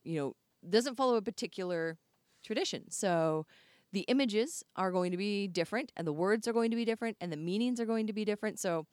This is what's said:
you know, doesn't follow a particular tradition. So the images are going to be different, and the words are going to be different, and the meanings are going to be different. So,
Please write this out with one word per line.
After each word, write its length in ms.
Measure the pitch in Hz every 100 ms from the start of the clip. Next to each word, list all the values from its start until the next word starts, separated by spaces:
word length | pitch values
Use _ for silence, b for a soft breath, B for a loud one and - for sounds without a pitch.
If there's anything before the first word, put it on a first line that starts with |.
you 140 | - 160
know, 180 | 139 - _ _ 175
doesn't 280 | 208 262 240
follow 200 | 254 233
a 60 |
particular 760 | 202 - - - 180 170 165 160 _ _ _ _
tradition. 460 | - 220 359 - -
So 560 | - 196 170 160 156 156 b b b b
the 100 | 196
images 640 | - 262 262 214 269 - - -
are 140 | 185
going 220 | 180 180
to 60 | 180
be 300 | 202 202 202
different, 440 | 175 165 220 285 -
and 100 | 165
the 60 |
words 340 | 151 185 220 233
are 60 |
going 180 | 226 226
to 60 | 233
be 80 | 226
different, 320 | 226 226 -
and 120 | 175
the 60 | 151
meanings 420 | 165 202 247 240
are 40 | 226
going 220 | 226 220
to 60 |
be 120 | 214 208
different. 320 | 208 214 -
So, 280 | 190 165 160